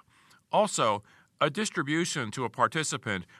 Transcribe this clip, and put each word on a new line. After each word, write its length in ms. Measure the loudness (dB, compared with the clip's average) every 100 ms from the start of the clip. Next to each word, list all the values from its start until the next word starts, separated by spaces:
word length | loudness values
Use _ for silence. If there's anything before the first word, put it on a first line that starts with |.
| _ _ _ _ _
Also, 500 | 2 2 2 2 2 -4 -20 _ _
a 80 | 0
distribution 800 | 0 -2 -2 -2 0 -2 -4 -6
to 160 | -4 -6
a 60 |
participant 760 | 0 0 2 -4 -4 -4 -4 -6